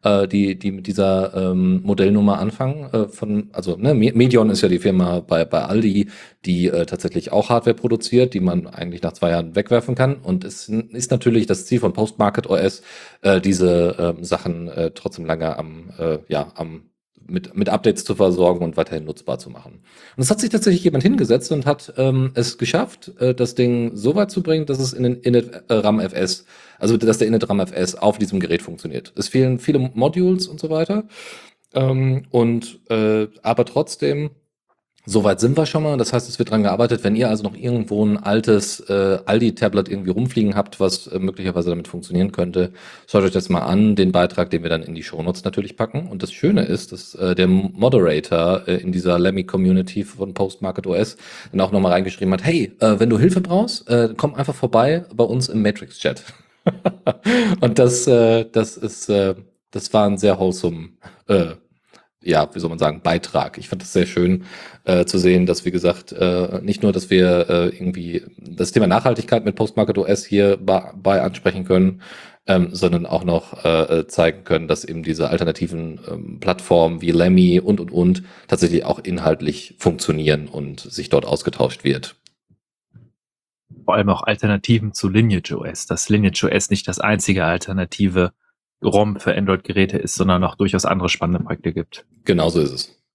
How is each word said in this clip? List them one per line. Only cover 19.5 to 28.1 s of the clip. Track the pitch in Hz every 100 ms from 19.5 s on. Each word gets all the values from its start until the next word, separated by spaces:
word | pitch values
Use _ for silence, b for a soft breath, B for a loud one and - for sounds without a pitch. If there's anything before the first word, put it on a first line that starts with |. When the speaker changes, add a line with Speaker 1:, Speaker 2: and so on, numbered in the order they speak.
| 60 - - B B B -
Speaker 1:
Und |
es | 131
hat | 208
sich | 240
tatsächlich | 220 196 180 175
jemand | 143
hingesetzt | 165 262 117 120 -
und | 151 139
hat, | 143 - -
ähm, | 131 131 131 127
es | 123 -
geschafft, | 117 170 254 - - -
äh, | 127 127
das | 120
Ding | 123 123 120 117 104
so | 113 180
weit | 196
zu | -
bringen, | 175 160 147
dass | 135
es | 131
in | 127
den | 123 123
Init, | 127 120 120 - -
äh, |
ram | 110 104 110
F | 95
S, | - 92 - B B B B
also | 107 113
dass | 113 110
der | 110
Init | 113 -
ram | 98
F | 92
S | - 90 -
auf | 104